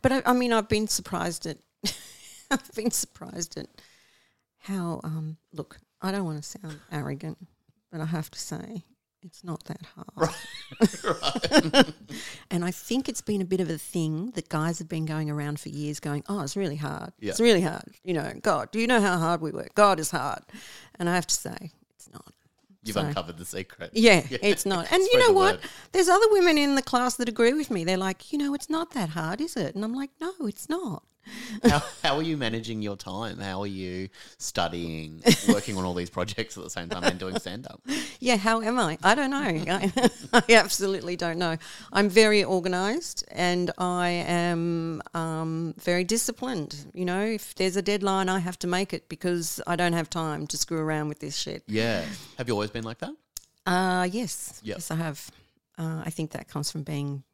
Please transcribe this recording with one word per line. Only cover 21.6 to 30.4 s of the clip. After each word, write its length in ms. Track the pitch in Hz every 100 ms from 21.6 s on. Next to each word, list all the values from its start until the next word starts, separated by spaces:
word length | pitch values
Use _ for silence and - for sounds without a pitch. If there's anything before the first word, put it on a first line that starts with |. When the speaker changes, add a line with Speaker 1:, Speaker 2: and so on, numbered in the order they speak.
| 156 _ _ _
Speaker 1:
it's 140 | -
not. 180 | - - _ _ _ _ _
Speaker 2:
You've 100 | 110
Speaker 1:
So 80 | 101
Speaker 2:
uncovered 360 | 98 143 85 82
the 60 | 87
secret. 460 | 95 92 - 87
Speaker 1:
Yeah, 300 | 220 226 180 139
Speaker 2:
<laughs> 40 |
Yeah. 80 | 127
Speaker 1:
it's 240 | 202 202 196
not. 240 | 185 -
And 100 | 359
you 60 | 392
Speaker 2:
Spread 100 | 494
Speaker 1:
know 40 | 494
Speaker 2:
the 40 |
Speaker 1:
what? 220 | 392 381 -
Speaker 2:
word. 80 | - - -
Speaker 1:
There's 160 | 381 359
other 180 | 370 440
women 260 | 415 349 302
in 180 | 285 277
the 60 |
class 340 | - 247 247 -
that 120 | 240
agree 260 | 220 233
with 160 | 294 285
me. 140 | 196
They're 140 | 165 185
like, 340 | 190 190 -
"You 60 | 294
know, 140 | 285
it's 160 | 277 -
not 220 | 320 330
that 180 | 269 170
hard, 320 | 160 160 208
is 160 | 320 -
it?" 180 | 156 175
And 80 |
I'm 100 | 214
like, 180 | 247 277 _
"No, 100 | 330 381